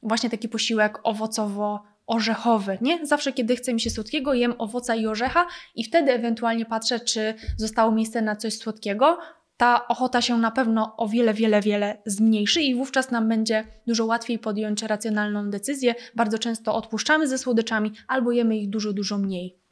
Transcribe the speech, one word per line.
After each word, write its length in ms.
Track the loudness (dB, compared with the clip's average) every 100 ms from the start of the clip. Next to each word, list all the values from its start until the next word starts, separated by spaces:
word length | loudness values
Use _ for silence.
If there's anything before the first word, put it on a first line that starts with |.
właśnie 260 | -4 -2 0
taki 200 | -2 -4
posiłek 500 | -4 0 2 2 0
owocowo 800 | -2 -2 -4 -4 -4 -2 -4 -4 -10 _ -4
orzechowy, 680 | -2 0 0 2 2 0 -2
nie? 240 | 0 0 0
Zawsze, 280 | 0 0
kiedy 220 | 0 0 0
chce 180 | 0
mi 80 | -2
się 80 | -2
słodkiego, 440 | -4 -4 -4 0
jem 200 | 2 2 0
owoca 380 | -4 -4 -2 -2
i 120 | -2
orzecha 400 | -2 2 2 2 -4 -12 -8
i 80 |
wtedy 280 | 0 2 4
ewentualnie 540 | 2 0 -2 -2 -2 -2
patrzę, 340 | -4 -2 -2
czy 340 | -2 -2 -2 -4 -6 -4
zostało 340 | -2 2 4
miejsce 300 | 4 0 0
na 140 | -2 -2
coś 220 | -6 -6
słodkiego. 600 | -8 -6 -6 2 2 2 -4 -20 _ 2
Ta 300 | 4 4 2
ochota 340 | 0 0 0
się 160 | 2 2
na 140 | 2
pewno 420 | 2 2 0 0 -2
o 100 | -2
wiele, 260 | 2 2
wiele, 280 | 4 4 4
wiele 360 | 2 2 0 -4 -6
zmniejszy 560 | 2 4 4 2 2
i 140 | 2 0
wówczas 360 | 0 -2 0
nam 180 | 0 2
będzie 340 | 2 2 0 -2 -8 -2
dużo 180 | 0 0
łatwiej 340 | 0 -2 -4
podjąć 440 | -2 -2 -2 -2
racjonalną 680 | -2 -2 0 0 0 -2 -4
decyzję. 460 | -4 -4 0 0 0 -4 -2
Bardzo 240 | 0 0
często 360 | -2 -2 -2 -2
odpuszczamy 520 | -2 -4 2 2 2
ze 100 | 0
słodyczami 540 | 0 0 0 -2 -2 -6 -4
albo 240 | 0 2
jemy 260 | 2 2 0
ich 120 | -2
dużo, 240 | -4 -4
dużo 240 | -4 -4 -2
mniej. 420 | -2 -4 -8 -14 _